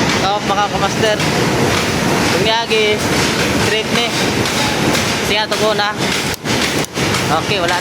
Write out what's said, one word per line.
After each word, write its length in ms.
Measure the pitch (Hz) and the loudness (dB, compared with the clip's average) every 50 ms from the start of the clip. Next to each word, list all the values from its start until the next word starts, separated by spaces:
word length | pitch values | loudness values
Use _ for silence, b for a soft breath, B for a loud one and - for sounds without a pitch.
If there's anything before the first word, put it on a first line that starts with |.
| - - - - 185 | 2 2 0 0 0
So, 160 | 190 202 208 208 | 0 0 0 0
mga 220 | 208 196 196 208 202 | 0 0 0 0 0
kamaster, 460 | 190 190 196 196 - 202 220 214 214 202 - - - - - - - - - - - - - - - - - - - - - - - | 0 0 0 0 0 2 2 2 2 2 0 0 0 0 0 0 0 0 0 2 0 0 0 0 0 0 0 0 0 0 0 2 2
bunyagi, 500 | - 196 220 220 233 233 226 220 220 214 208 214 208 - - - - - - - - - - - - - | 2 2 2 2 0 0 0 2 2 2 2 2 0 0 0 0 0 0 0 0 0 0 0 0 0 0
trip 220 | - 208 220 220 - 220 | 0 0 0 0 0 0
ni. 120 | 233 240 226 - - 190 - - - - - - 220 214 208 - - - - - - - - - - - | 0 0 0 0 0 0 0 0 0 0 0 0 0 0 0 0 0 0 0 2 0 0 0 -2 -2 -2
Sige, 160 | 185 202 208 214 208 | 0 0 0 0 -2
tugo 240 | 214 190 208 220 214 | 0 0 0 2 2
na. 160 | 208 208 208 214 - - - - - - - - - - - 226 226 - - - 147 143 - - - - - - - - | 2 0 -2 -2 -2 -2 -2 -2 -2 -2 -4 -4 -4 -4 -2 -2 0 0 0 -2 -2 -4 -4 -4 -2 -2 0 0 0 0
Okay, 320 | - 147 160 160 - 208 196 | 0 0 0 0 0 -2 0
wala 180 | 170 175 180 175 | 0 0 0 0